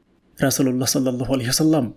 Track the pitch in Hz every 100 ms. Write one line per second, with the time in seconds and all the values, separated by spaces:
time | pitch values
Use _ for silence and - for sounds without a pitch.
0 | _ _ _ - 139 - 135 127 120 147
1 | 131 123 120 135 120 - 156 156 117